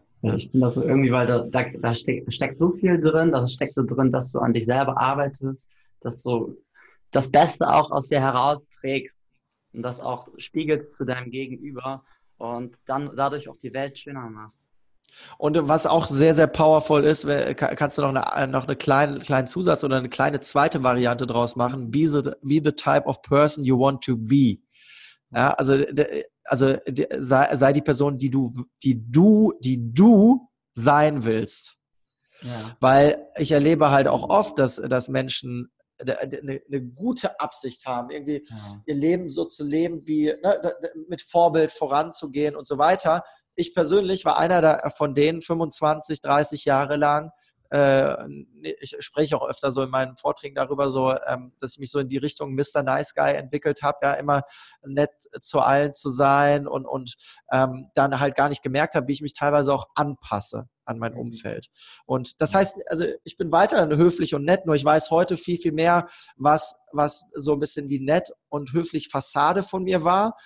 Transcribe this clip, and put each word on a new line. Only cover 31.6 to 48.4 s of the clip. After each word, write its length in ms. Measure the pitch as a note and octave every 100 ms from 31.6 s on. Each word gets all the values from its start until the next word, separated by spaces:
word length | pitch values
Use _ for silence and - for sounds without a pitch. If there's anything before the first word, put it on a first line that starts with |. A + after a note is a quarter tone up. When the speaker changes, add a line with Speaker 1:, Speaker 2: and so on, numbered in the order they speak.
| - _ _ _ _ _ _ _
Speaker 1:
Ja. 360 | B2 A#2 A2 A#2+
Speaker 2:
Weil 460 | C3 C#3 D3 D3 - -
ich 160 | D3
erlebe 380 | D3+ C#3+ D#3+ D3
halt 180 | C#3 C3+
auch 200 | C3 -
oft, 300 | G3 G3+ -
dass, 180 | C3 -
dass 320 | B2+ B2+ B2
Menschen 600 | C3 C3 - B2+ B2 B2 _ _ _
'ne, 360 | B2+ - C3 C3+
'ne, 200 | C#3+ C3+ -
'ne 120 | C#3
gute 580 | B2 B2+ A3+ B3 G3+ -
Absicht 460 | D3 - C3 - C3
haben, 240 | B2 A#2+
irgendwie 340 | D3 C#3+ D3 -
Speaker 1:
Ja. 80 | A2 G#2 G2+ B2+
Speaker 2:
ihr 80 |
Leben 340 | C#3+ D#3 F3+ F3
so 160 | C#3
zu 200 | E3 -
leben, 420 | D3 D#3 E3+ E3 D#3
wie, 200 | D#3 D3+
ne, 120 | -
da, 160 | - - E3+ -
da, 80 | E3 D#3+ E3
mit 140 | E3+
Vorbild 500 | - E3+ E3+ D#3+ D#3
voranzugehen 840 | - C#3+ C#3+ E3 - D3+ C3+ D3 D3
und 100 | C#3
so 120 | C#3
weiter. 440 | D#3 F#3 E3 E3+ - _ _
Ich 200 | - E3+
persönlich 500 | - D#3 G3 F#3 F#3+
war 140 | D#3+ -
einer 220 | E3 F3+
der, 300 | D#3+ D3+ D3+ -
von 180 | D3+
denen 280 | C3+ D3+ E3
fünfundzwanzig, 800 | - E3 D#3+ - D3+ D3+ - D#3
dreißig 440 | - C#3+ D3 D3
Jahre 320 | - C3+ C#3 D3
lang, 340 | D3 D3 D#3+ _ _ _ -
äh, 460 | C#3+ C#3 C3+ C#3 - C#3+ C#3+